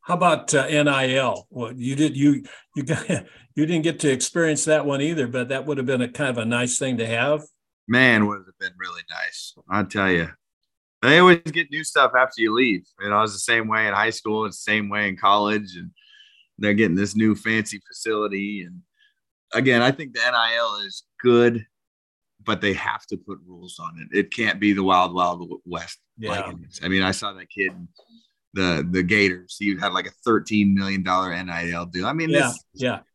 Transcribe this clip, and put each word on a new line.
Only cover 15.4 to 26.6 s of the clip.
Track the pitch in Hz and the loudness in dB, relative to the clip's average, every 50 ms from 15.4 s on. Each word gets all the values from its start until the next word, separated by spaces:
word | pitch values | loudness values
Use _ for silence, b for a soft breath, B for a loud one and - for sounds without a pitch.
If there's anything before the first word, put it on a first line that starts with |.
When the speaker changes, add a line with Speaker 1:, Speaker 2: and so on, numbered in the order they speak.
| 104 104 107 107 104 95 90 | 2 0 0 -2 -4 -6 -14
Speaker 2:
And | 87 90 87 _ b b b b b b b b b b b b - | -16 -16 -16 _ b b b b b b b b b b b b -4
they're | - 104 101 | -2 0 2
getting | 104 113 98 82 | 2 2 2 2
this | 95 101 101 104 | 0 0 0 0
new | 107 110 110 104 | 2 2 2 2
fancy | 101 - 113 110 110 107 - - 101 _ _ | 0 0 -2 -2 -2 -2 -4 -10 -14 _ _
facility. | - - - 110 110 107 107 101 101 98 98 101 104 101 90 | -18 -10 -6 -4 -2 -2 -2 -4 -4 -6 -6 -6 -6 -8 -10
And | 87 90 90 - _ _ _ _ _ _ _ _ _ _ _ _ _ - | -14 -16 -20 -20 _ _ _ _ _ _ _ _ _ _ _ _ _ -2
again, | 113 131 131 123 117 | 0 2 4 4 4
I | 120 131 | 4 2
think | 139 - 156 131 113 | 2 0 -8 -10 -4
the | 117 117 | -2 -2
N | 123 123 | 0 2
I | 117 117 113 117 | 2 0 0 0
L | 117 117 113 104 104 101 | -2 -2 -2 -4 -6 -10
is | 98 - - _ _ _ _ | -12 -14 -18 _ _ _ _
good, | - 123 120 120 120 120 117 117 107 _ _ _ _ _ _ _ _ _ _ _ _ _ _ _ 104 | 2 4 6 6 6 6 2 0 -8 _ _ _ _ _ _ _ _ _ _ _ _ _ _ _ -6
but | - 110 87 | -6 -4 -2
they | 101 101 95 | -2 -2 -2
have | - - - 110 113 - | -2 -4 -6 -6 -6 -8
to | - 107 | -12 -12
put | 90 _ - 98 - 85 | -12 _ -14 -16 -16 _
rules | 90 90 87 90 90 - - | -20 -20 -20 -20 -20 -18 -16
on | 82 82 82 82 | -16 -16 -14 -16
it. | 76 - - | -18 -4 -2
It | 98 101 - - | -2 -2 -2 -2
can't | - 113 107 - 98 | -4 -2 -2 -2 0
be | 104 104 101 | 2 2 2
the | 98 95 | 2 2
wild, | 95 95 90 90 90 87 | 4 4 4 4 2 0
wild | 90 90 87 87 87 | 0 0 0 0 -4
w-, | 87 85 87 - _ | -10 -14 -14 -16 _
west. | 87 87 82 82 82 - _ _ _ _ | -12 -10 -10 -10 -12 -18 _ _ _ _
Speaker 1:
Yeah. | - 110 107 | -14 -10 -8
Speaker 2:
Like | - 98 98 95 87 | -8 -8 -8 -10 -12
it | 85 | -16